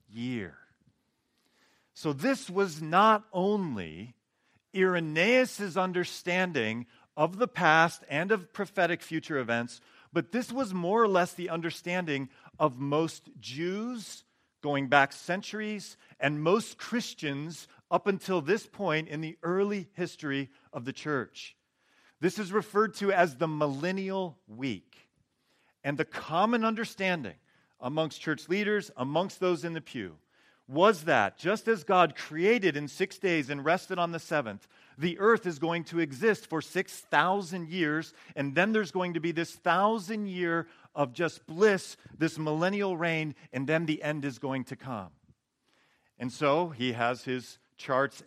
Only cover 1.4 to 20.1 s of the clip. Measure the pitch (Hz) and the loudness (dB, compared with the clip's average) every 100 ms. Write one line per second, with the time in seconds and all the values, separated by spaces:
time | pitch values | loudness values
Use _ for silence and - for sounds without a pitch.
1.4 | _ _ _ _ _ - 160 139 220 269 | _ _ _ _ _ -6 -4 -2 0 -2
2.4 | - 185 196 156 156 175 214 214 - 180 | -2 -2 -2 -2 2 6 6 6 0 0
3.4 | 190 208 175 110 85 80 117 - _ _ | 2 2 0 -4 -6 -10 -14 -18 _ _
4.4 | _ _ _ 190 185 175 160 156 196 254 | _ _ _ 0 2 2 0 2 4 4
5.4 | 247 - 202 160 185 180 175 - 180 180 | 2 -2 -4 -2 0 0 -4 -4 -2 0
6.4 | 180 151 110 113 120 _ _ - 160 190 | 0 0 0 -2 -8 _ _ 0 0 0
7.4 | 247 - 170 160 170 - - 147 190 214 | -2 4 6 8 6 2 -6 -2 0 -2
8.4 | 170 - 196 196 170 170 - 160 - 147 | -2 -8 -6 0 0 0 -4 -6 -2 -4
9.4 | 117 117 120 - _ - _ 175 165 233 | 0 -2 -2 -10 _ -20 _ -4 -2 -4
10.4 | 240 240 240 185 175 220 220 185 175 - | -4 -4 -4 -2 2 4 6 6 2 -2
11.4 | 175 165 165 - 175 185 170 139 131 - | -6 -4 -4 -6 -4 -4 -2 -2 -4 -12
12.4 | - - 151 123 143 147 160 - - - | -14 0 0 0 0 2 0 -4 -20 -18
13.4 | 107 131 175 196 233 247 185 - _ _ | -12 -6 -4 -4 -6 -8 -12 -16 _ _
14.4 | _ _ 147 139 135 143 139 - - 185 | _ _ -2 0 6 6 6 0 -4 -4
15.4 | - 214 214 208 - - _ - - 147 | -4 -8 -6 -6 -10 -20 _ -2 0 2
16.4 | 156 214 - - - 233 - - 151 139 | 2 2 0 -12 -6 -4 -6 -8 -6 -6
17.4 | 156 156 - _ - 175 208 196 - 185 | -8 -14 -18 _ -2 0 0 -2 0 -2
18.4 | 139 220 - - 190 156 160 151 160 160 | 2 -2 -2 -6 -2 -2 -2 -6 -8 -6
19.4 | 165 185 202 208 160 - 175 | -2 0 0 -2 -6 -8 -8